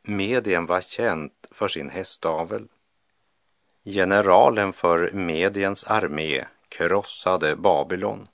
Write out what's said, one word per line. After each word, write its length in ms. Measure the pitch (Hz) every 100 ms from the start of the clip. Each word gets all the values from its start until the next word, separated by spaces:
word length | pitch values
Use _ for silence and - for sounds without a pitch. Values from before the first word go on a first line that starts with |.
Medien 640 | - 104 98 123 107 87
var 160 | 85 90
känt 640 | - - 117 82 73 _ -
för 160 | - 104
sin 220 | 82 71
hästavel. 760 | 85 92 - 90 80 82 107 107 _ _ _ _ _ _ _ _ _ _ _
Generalen 880 | 101 98 92 98 98 92 135 110 98
för 380 | - 87 85 87
Mediens 720 | 98 87 80 95 101 98 101
armé 640 | - 107 87 73 78 67 - _ _
krossade 840 | - 85 98 - - 92 92 78
Babylon. 720 | 76 98 78 80 92 104 104 98